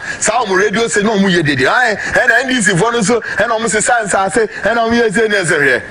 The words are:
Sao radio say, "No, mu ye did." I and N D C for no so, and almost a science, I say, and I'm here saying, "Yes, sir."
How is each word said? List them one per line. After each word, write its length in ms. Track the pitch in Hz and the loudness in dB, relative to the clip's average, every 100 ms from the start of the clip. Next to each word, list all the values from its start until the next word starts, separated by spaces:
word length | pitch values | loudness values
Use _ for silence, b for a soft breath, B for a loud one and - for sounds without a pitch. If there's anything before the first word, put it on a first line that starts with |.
| B B | B B
Sao 260 | - 226 214 | -2 0 0
radio 420 | 185 214 202 226 | 0 0 0 -2
say, 160 | 208 | 0
"No, 160 | 208 208 | 0 2
mu 80 | 196 | 2
ye 160 | 175 | 2
did." 200 | 147 135 135 | 0 0 2
I 220 | 220 240 | 2 0
and 400 | 202 - 202 240 | -2 -2 0 2
N 160 | 226 262 | 2 0
D 120 | 254 | 0
C 160 | 214 175 | 0 2
for 160 | 226 | 0
no 100 | 240 | 0
so, 180 | 202 233 B B | 0 0 B B
and 140 | 226 | -2
almost 240 | 220 226 214 | -2 -2 -2
a 60 | |
science, 340 | - 240 208 202 | 0 0 0 -2
I 120 | 190 | 0
say, 180 | 240 214 - | 0 -2 -2
and 160 | 196 233 | -2 0
I'm 120 | 226 | 0
here 200 | 240 226 | 2 2
saying, 200 | 196 220 | 0 0
"Yes, 180 | 208 165 | 0 0
sir." 340 | 165 139 120 - | 0 2 0 -2